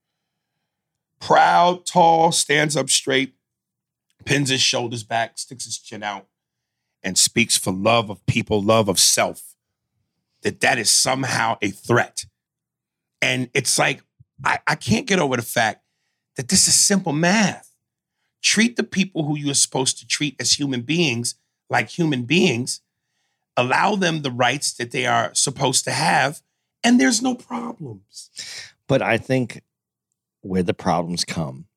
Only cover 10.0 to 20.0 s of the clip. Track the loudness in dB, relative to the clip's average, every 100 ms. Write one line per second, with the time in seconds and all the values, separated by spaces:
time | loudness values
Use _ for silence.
10 | _ _ _ _ -6 0 2 2 2 2
11 | 2 0 -2 -2 -2 -2 -4 -4 0 2
12 | 2 -6 -14 _ _ _ _ _ _ _
13 | _ _ -2 -2 -2 -2 0 0 0 -2
14 | _ _ _ -6 -4 -2 -2 -4 0 -2
15 | 0 0 0 -2 -2 0 0 -2 _ _
16 | _ _ _ -10 -2 2 4 4 4 2
17 | 0 0 2 4 2 -2 -12 _ _ _
18 | _ _ _ _ 0 2 2 0 -4 -2
19 | -2 -2 -4 -4 -2 0 0 0 -2 -4